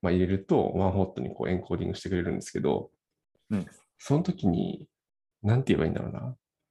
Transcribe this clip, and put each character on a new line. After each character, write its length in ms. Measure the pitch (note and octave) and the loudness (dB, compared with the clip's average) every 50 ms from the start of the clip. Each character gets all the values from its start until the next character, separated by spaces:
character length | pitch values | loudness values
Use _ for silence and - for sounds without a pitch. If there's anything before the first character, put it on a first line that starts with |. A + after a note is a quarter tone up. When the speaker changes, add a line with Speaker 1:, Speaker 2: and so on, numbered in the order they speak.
Speaker 1:
ま 80 | - F2+ | 2 2
あ、 20 | |
入 100 | F2 F2+ | 4 4
れ 60 | F#2 F2+ | 4 2
る 180 | G2 G2 F#2+ | 2 -2 2
と、 260 | _ - C#3 F2 - | _ 2 4 4 2
ワ 160 | - - F#2+ F#2+ | 0 2 0 2
ン 40 | |
ホ 120 | - G2 F#2 | 2 2 0
ッ 100 | - - | 0 -2
ト 80 | - | -8
に 120 | - - - | -8 -8 -6
こ 80 | - - | -4 -2
う 60 | - | -2
エ 40 | F#2 | -2
ン 80 | F2 | -2
コ 140 | - - F2+ | -2 -4 -4
ー 20 | - | -2
デ 60 | F#2 | -2
ィ 40 | F2+ | -4
ン 40 | |
グ 60 | F#2 - | -6 -6
し 40 | |
て 80 | - F#2 | -6 -2
く 60 | F#2+ | -2
れ 80 | F2+ F2 | 0 0
る 80 | F#2+ | 0
ん 40 | F#2+ | -4
で 60 | F#2+ | -4
す 100 | F#2 - | -6 -8
け 100 | - - | -8 -2
ど、 280 | - C#2+ - - - - _ _ _ _ _ _ _ _ _ _ _ _ | 0 2 0 0 -2 -8 _ _ _ _ _ _ _ _ _ _ _ _
Speaker 2:
う 80 | G#2+ G2 | -4 -4
ん。 80 | F2 - - - _ _ _ _ | -4 -6 -14 -20 _ _ _ _
Speaker 1:
そ 200 | - - C3+ D3+ | -2 0 0 2
の 60 | F3+ | 2
時 240 | - F3 - - G2 | 0 -4 0 0 0
に、 400 | E2+ - G2 F2 - - - _ _ _ _ _ _ _ _ _ _ _ - | 2 2 0 -4 -4 -10 -12 _ _ _ _ _ _ _ _ _ _ _ 0
な 140 | G#2 A2+ B2+ | 2 2 2
ん 60 | C3+ | 4
て 100 | - G2+ | 4 4
言 40 | - | 4
え 20 | |
ば 60 | D#2 | 4
い 40 | D#2+ | 0
い 20 | |
ん 20 | E2 | 0
だ 80 | - | -2
ろ 80 | - - | -4 -6
う 20 | |
な。 240 | - - - B2 B2+ _ _ _ _ _ _ _ | -8 -8 -8 -10 -10 _ _ _ _ _ _ _